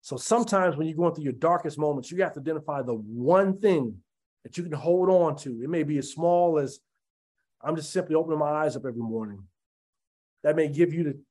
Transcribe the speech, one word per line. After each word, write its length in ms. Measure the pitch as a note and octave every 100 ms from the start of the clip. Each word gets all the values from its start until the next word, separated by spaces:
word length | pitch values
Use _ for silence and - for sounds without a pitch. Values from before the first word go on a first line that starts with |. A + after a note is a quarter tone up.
So 140 | - B2+
sometimes 600 | - A#3 A3+ G3 F#3 C#3+
when 100 | D#3+
you're 80 | D#3
going 180 | E3+
through 120 | E3 C#3+
your 80 |
darkest 440 | B2 D#3+ F3 D#3 C#3+
moments, 320 | D3+ C3+ B2
you 120 | F3
have 100 | F3+
to 60 | D3+
identify 420 | C#3 D#3 D3 C#3+
the 120 | B2
one 680 | A2+ G#2+ A#2 B2+ F#3 G3 F#3+
thing 420 | G3+ E3+ A#2+ F#2+ _ _ _ _
that 140 | A2 -
you 60 |
can 80 | F3
hold 380 | D3 D#3 F3+ F#3
on 260 | F#3 E3+ C#3+
to. 240 | C#3 A#2
It 80 | C3
may 140 | E3+
be 140 | D3 D3
as 140 | C3
small 460 | - E3+ F3 F3 D#3
as, 220 | C#3 - _ _ _ _ _ _ _ _
"I'm 140 | C#3 D#3+
just 160 | D3+
simply 240 | F#3 C#3 D#3
opening 240 | E3 D3+
my 120 | D3
eyes 240 | D3+ D#3 C3+
up 80 | C3
every 160 | A#2
morning." 440 | A2+ A2+ A2 G2+ F#2+ _ _ _ _ _ _ _ _ _
That 120 | D3+ D#3
may 140 | D#3
give 240 | C#3+ E3+
you 100 | E3
the 180 | D#3 C3+ _